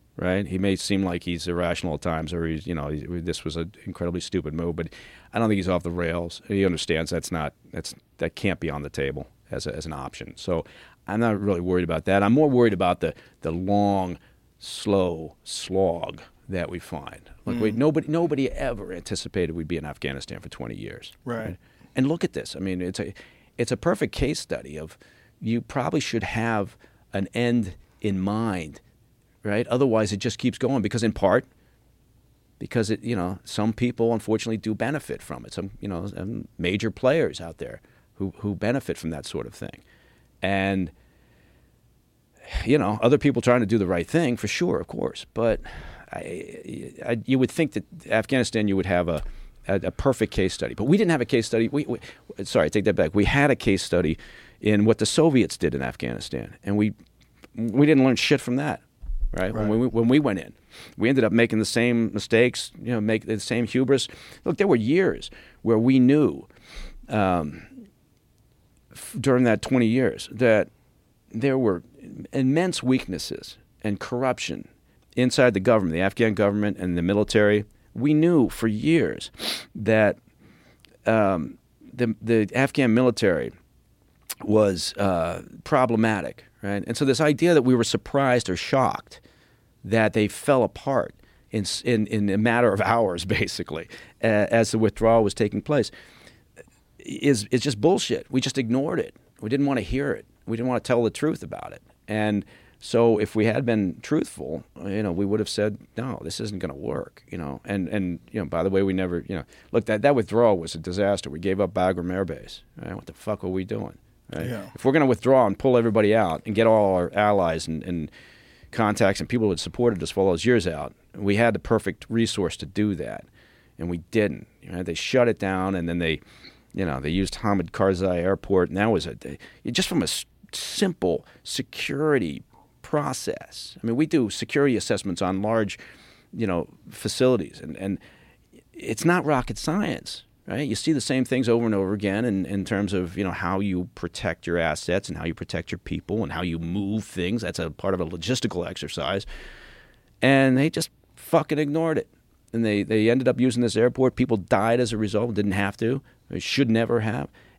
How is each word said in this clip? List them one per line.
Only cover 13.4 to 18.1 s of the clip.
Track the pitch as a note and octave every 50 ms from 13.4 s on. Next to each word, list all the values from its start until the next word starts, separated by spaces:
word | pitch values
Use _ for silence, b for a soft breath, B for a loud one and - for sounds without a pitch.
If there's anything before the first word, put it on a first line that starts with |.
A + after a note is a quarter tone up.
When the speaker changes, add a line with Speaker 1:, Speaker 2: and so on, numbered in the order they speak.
Speaker 1:
the | - D#2+
long, | E2 F2 F#2 G2 G2+ G#2 G2+ G2+ G2 F#2+ F#2 F2+ E2+ - b b b b b _ _
slow | _ - - - - - G#2+ G2 G2 F2+ F2 E2+ D#2+ D#2+ D2 - _ -
slog | - - - - - F#2 F#2+ F#2+ F2 E2+ E2+ E2 - - - - - _ _ -
that | - F#2+ F2 E2+ -
we | F2+ E2+
find. | - - D#2+ D2 C#2+ - - - - - - - -
Like, | - B2 A#2+
wait, | A2+ A2 A2
Speaker 2:
Mm. |
Speaker 1:
nobody, | A#2 C#3 D#3 C#3+ D#3+ -
nobody | C#3+